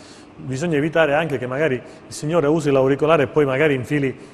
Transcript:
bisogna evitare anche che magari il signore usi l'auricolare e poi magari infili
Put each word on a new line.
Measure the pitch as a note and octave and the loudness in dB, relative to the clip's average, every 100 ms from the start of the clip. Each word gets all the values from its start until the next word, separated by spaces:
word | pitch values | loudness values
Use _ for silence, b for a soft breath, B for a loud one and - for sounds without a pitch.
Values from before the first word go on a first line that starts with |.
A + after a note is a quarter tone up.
| B B B - | B B B -16
bisogna | D3+ C3 F3 D3 | -10 -6 -2 0
evitare | D#3 E3 D3+ D3 | 0 2 2 2
anche | D#3+ C3 | -2 -4
che | B2 | -4
magari | C3 D#3 B2 | -2 -2 -2
il | - - - | -8 -20 -18
signore | - D3+ E3+ C#3+ | -10 -4 0 2
usi | D#3+ C#3+ | 2 2
l'auricolare | C3+ C3+ C#3 D3+ E3 | 2 2 2 2 2
e | B2+ | 2
poi | D3+ C#3 | 0 0
magari | C3 D#3 | 2 0
infili | C3+ A2+ D3 C3+ - B | 0 -2 -2 -2 -6 B